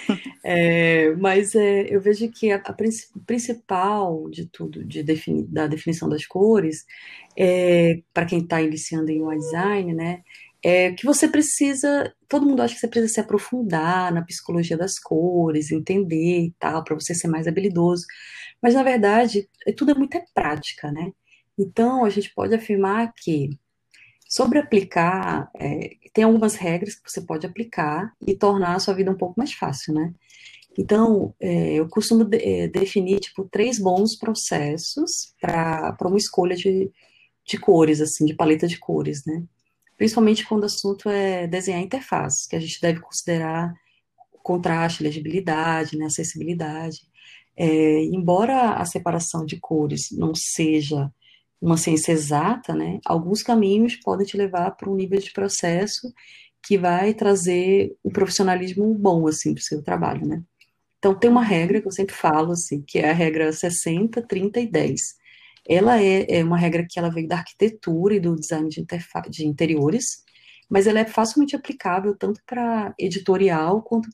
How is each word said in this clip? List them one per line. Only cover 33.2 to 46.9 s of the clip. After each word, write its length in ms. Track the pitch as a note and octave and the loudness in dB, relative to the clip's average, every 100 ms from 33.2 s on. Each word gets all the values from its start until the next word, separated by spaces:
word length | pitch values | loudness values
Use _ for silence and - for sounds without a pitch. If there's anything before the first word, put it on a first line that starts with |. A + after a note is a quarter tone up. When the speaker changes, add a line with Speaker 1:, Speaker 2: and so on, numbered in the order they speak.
| - - F#3+ | -4 -10 -6
Speaker 1:
três 280 | G3+ A#3 A3+ | -2 0 0
bons 360 | F#3+ F3+ A3 A3 | 0 2 2 -2
processos 1160 | - G#3+ - E3 D3 D#3+ - C#4+ E4+ - - _ | -4 -4 -4 -2 -2 -4 -6 -6 -4 -6 -10 _
pra, 520 | F3 E3 E3 D#3+ D#3 | -4 -2 -2 -2 -4
pra 140 | - F#3+ | -4 0
uma 100 | G3 | 0
escolha 380 | - - F3+ F3+ | 0 0 0 0
de, 360 | G3 F#3+ G3 - _ _ _ _ - | 0 0 -2 -8 _ _ _ _ -10
de 120 | G#3 | 0
cores, 420 | - F3 D#3 D3+ | 4 6 6 4
assim, 240 | D3+ - D#3 | 0 0 0
de 100 | D#3 | 2
paleta 320 | D#3+ D#3 F3 | 2 2 0
de 100 | E3+ | -4
cores, 460 | - D#3 D3 D3 D#3 | -4 -4 -2 -6 -6
né? 180 | D#3+ E3+ _ _ _ _ - | -8 -10 _ _ _ _ -2
Principalmente 500 | A3 A3+ G#3+ G#3+ - | 0 4 4 2 0
quando 160 | G#3+ | -2
o 40 | G#3 | -2
assunto 420 | - G3 G3+ G#3+ | -4 -4 -4 -2
é 380 | G3+ G3 F3+ F3 | -2 0 -2 -4
desenhar 340 | F3+ F#3+ F3 | -4 -4 -4
interfaces, 640 | F#3 C4+ - D#3+ D3 - - | -4 -6 -4 -4 -2 -4 -4
que 80 | E3 | -6
a 40 | |
gente 200 | D#3+ - | -6 -2
deve 180 | E3+ E3 | -2 -2
considerar 720 | - - - E3 D#3+ E3 E3+ F3 _ _ _ _ _ _ | -6 -10 -4 -2 -2 -4 -4 -8 _ _ _ _ _ _
contraste, 600 | - F3+ F3 E3 E3 - | -4 -2 0 0 -2 -2
legibilidade, 920 | D3+ D3+ D3+ F3+ F3 D#3 E3 D#3+ D3+ D3+ | -4 -6 -6 -4 -2 -2 0 -2 -2 -6
né, 80 | D#3 | -4
acessibilidade. 920 | D#3 E3 D#3+ D#3 F3 D#3 D#3 E3 | -4 -6 -8 -6 -6 -6 -8 -10